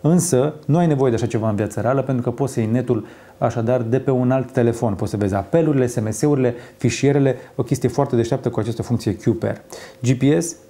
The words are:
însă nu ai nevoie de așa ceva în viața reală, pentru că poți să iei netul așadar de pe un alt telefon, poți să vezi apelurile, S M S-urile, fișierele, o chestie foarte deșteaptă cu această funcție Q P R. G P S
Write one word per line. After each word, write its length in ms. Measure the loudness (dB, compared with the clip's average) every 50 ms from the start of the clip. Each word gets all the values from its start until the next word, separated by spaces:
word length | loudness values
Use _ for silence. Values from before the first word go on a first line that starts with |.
însă 540 | 2 4 2 2 2 2 2 2 2 0 -2 -6 -2
nu 100 | 0 2
ai 100 | 4 4
nevoie 240 | 2 2 4 2 2
de 60 | 2
așa 100 | 2 -2
ceva 220 | 0 -2 0 0 0
în 80 | 0
viața 240 | 0 -2 -2 -4 -2
reală, 220 | -2 0 0 0
pentru 200 | 0 -2 -2 -2
că 80 | -2 -4
poți 220 | -2 -2 -4 -4
să 80 | -2 -2
iei 80 | -2 0
netul 380 | 0 -2 0 0 -2 -2 -2 -10 -18 -20 -20 -20 -8 -4
așadar 440 | -2 -2 -2 -2 0 0 0 0
de 160 | 0 0 -2 0
pe 120 | 0 0
un 200 | 0 2 2 2
alt 220 | 0 0 -2 -2
telefon, 420 | 0 2 2 2 2 0 -2 -2 -2
poți 160 | -2 -4 -4
să 60 | -2
vezi 180 | -2 -2 0 0
apelurile, 520 | -2 -4 0 0 2 2 2 2 2 0
S 140 | 0 0 -2
M 100 | -4 -4
S-urile, 440 | -4 0 0 2 2 2 2 0 0 -4 -12 -20 -14
fișierele, 600 | -2 -2 -2 0 2 2 2 4 4 4 2 2 0 -8 -14 -6
o 80 | -6
chestie 260 | -2 -2 -2 0 0 -2
foarte 280 | 0 0 0 2 2
deșteaptă 340 | 0 2 2 -2 -2 -2 -4
cu 100 | -2 -2
această 220 | -4 -4 -4 -6
funcție 340 | -4 -4 -4 -2 -2 -4 -4
Q 220 | -2 0 -2 0 0
P 40 |
R. 180 | -2 -4 -6 -6 -12 -18 -18 -18 -18 -20 -16 -4
G 120 | 0 0 0
P 280 | 2 4 2 2 2
S 140 | 0 -4 -8 -14 -20